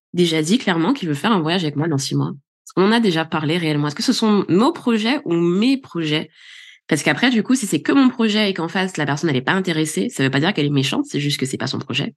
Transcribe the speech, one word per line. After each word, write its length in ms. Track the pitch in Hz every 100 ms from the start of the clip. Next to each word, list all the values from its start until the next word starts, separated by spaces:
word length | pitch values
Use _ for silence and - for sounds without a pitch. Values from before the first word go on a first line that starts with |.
| _
déjà 300 | 175 175 160
dit 160 | 156 240
clairement 340 | - 165 165
qu'il 160 | 269 170
veut 60 |
faire 180 | 143 208
un 80 | 208
voyage 220 | 156 185
avec 140 | 156 147
moi 120 | 160
dans 100 | 139
six 160 | 135
mois ? 160 | 143 139
Est-ce 420 | 139 _ _ -
qu'on 100 | -
en 80 | 196
a 80 | 233
déjà 240 | 220 160
parlé 340 | 160 160 151 175
réellement ? 300 | 165 147 147
Est-ce 60 |
que 80 | 147
ce 100 | -
sont 320 | 175 220 208 -
nos 240 | 165 269
projets 480 | 339 - 226 220 285
ou 100 | -
mes 420 | 170 170 180 240 269
projets ? 540 | - 175 156 151 180 _ - - - - -
Parce 140 | 151
qu'après, 280 | - 147 254
du 120 | 233
coup, 120 | 190
si 120 | 254 202
c'est 140 | 147
que 120 | -
mon 160 | 277 254
projet 420 | 247 226 208 208
et 40 |
qu'en 140 | 185 165
face, 280 | 190 185 -
la 100 | 143
personne, 240 | 143 170
elle 60 | 131
est 40 |
pas 120 | 143
intéressée, 560 | 185 190 156 156 180 -
ça 120 | -
veut 60 | 135
pas 100 | 139
dire 120 | 160
qu'elle 140 | 214 147
est 40 |
méchante, 360 | 143 135 233 285
c'est 140 | 143
juste 180 | 143 143
que 80 | 127
c'est 100 | 127
pas 120 | 135
son 100 | 117
projet. 360 | 131 - 233